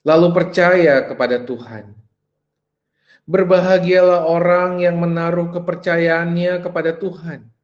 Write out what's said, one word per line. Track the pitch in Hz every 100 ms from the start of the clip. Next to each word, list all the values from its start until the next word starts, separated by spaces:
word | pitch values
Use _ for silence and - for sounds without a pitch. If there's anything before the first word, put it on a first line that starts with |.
lalu | 143 160 175
percaya | 175 - - 175 180 165 135
kepada | - 135 123 123
Tuhan. | 123 120 113 110 101 101 _ _ _ _ _ _ _ _ _ _ _ _ -
Berbahagialah | 180 180 185 180 185 170 185 180 175
orang | 160 170 175 175 180 180
yang | 175 170
menaruh | 170 165 165 170 170
kepercayaannya | 175 175 175 180 170 170 165 170 170 175 180
kepada | 175 175 160 165
Tuhan | 196 170 170 139 113 _